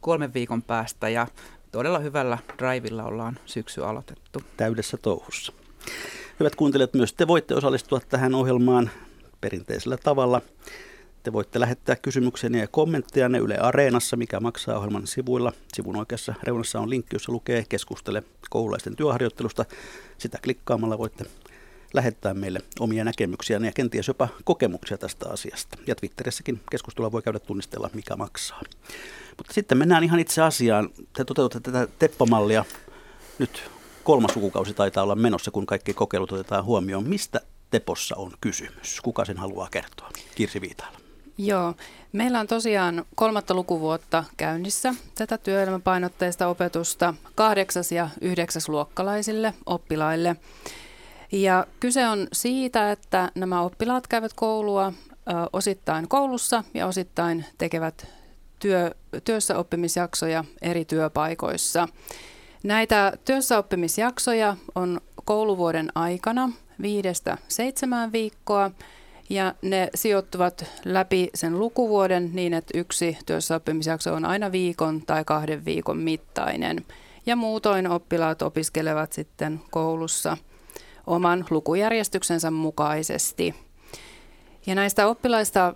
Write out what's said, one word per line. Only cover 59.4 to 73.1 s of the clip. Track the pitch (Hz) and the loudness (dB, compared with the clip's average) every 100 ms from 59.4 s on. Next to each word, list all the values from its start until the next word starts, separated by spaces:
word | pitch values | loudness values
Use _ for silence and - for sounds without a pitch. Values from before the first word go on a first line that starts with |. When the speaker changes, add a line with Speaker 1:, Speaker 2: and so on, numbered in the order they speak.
| - 190 175 170 170 180 175 - 160 160 156 - | 0 -2 -2 -2 0 0 -2 -2 -2 -2 -4 -6
Speaker 3:
eri | 170 170 | -2 -2
työpaikoissa. | 160 160 156 - 156 165 - - - 165 170 - - - - - - - | 0 0 2 0 -2 -2 -2 -2 0 0 0 -4 -18 -16 -18 -20 -20 -8
Näitä | 202 214 226 214 196 - | 0 2 4 4 4 2
työssäoppimisjaksoja | - 269 262 226 202 180 170 - 233 247 - 226 214 190 - | 0 0 4 2 2 0 0 0 0 0 0 2 2 0 -4
on | - 180 175 - - | -4 -2 -2 -6 -8
kouluvuoden | - 214 214 190 170 165 160 | 0 2 2 2 2 0 -2
aikana | - 170 180 220 240 262 233 - - | -2 -2 -2 -2 0 -2 -4 -12 -6
viidestä | 202 208 190 175 - - - | -2 0 -2 -2 -4 -4 -4
seitsemään | - 247 269 262 240 233 | -4 -2 -2 -2 0 0
viikkoa, | 226 220 - - 202 196 190 - - - - - | -2 -2 -4 0 2 2 -2 -18 -20 -20 -16 -6
ja | 196 190 - | -2 0 -2
ne | 190 190 185 | 0 0 0
sijoittuvat | - 220 196 190 185 180 175 175 - | 0 2 2 0 0 0 0 -10 -10
läpi | 180 185 185 185 180 | 0 0 2 2 2
sen | - 170 170 | -2 -2 0
lukuvuoden | 226 233 233 208 190 185 175 | 0 2 4 4 4 4 0
niin, | 180 175 | 0 0
että | 165 - 165 | 0 -2 -4
yksi | 175 - 170 | -2 0 0